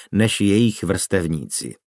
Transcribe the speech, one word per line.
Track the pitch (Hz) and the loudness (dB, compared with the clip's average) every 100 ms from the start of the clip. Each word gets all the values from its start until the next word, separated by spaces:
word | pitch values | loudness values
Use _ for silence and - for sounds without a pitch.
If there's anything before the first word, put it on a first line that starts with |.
| - | -4
než | 98 110 - | 0 2 2
jejich | 101 101 117 104 | 2 4 2 0
vrstevníci. | 85 92 - 98 85 80 55 - 62 - | -2 -2 0 0 0 -4 -6 -8 -10 -12